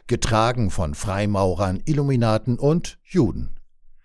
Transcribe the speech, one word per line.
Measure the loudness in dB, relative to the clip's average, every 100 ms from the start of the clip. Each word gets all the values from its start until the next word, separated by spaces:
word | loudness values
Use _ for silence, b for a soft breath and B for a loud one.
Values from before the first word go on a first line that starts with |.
| -4
Getragen | -2 2 2 2 2 0
von | 0 -2 -4
Freimaurern, | -4 -2 0 2 0 0 -2 -2
Illuminaten | -2 0 2 2 2 0 0 0
und | 2 0 -2 -14
Juden. | _ 0 0 0 -4 -6 -10 _ -20 -20